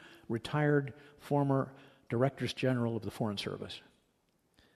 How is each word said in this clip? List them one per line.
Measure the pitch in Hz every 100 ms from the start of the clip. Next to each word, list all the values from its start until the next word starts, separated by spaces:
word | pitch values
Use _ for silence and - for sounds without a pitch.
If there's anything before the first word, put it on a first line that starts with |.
| - - -
retired | 117 - 151 147 147 135 - - -
former | - 143 139 135 135 - - _ -
directors | 117 135 - 120
general | - 131 123 117 113
of |
the | 104
Foreign | - 113 101
Service. | - 98 98 - - _ _ _ _ _ _ _ _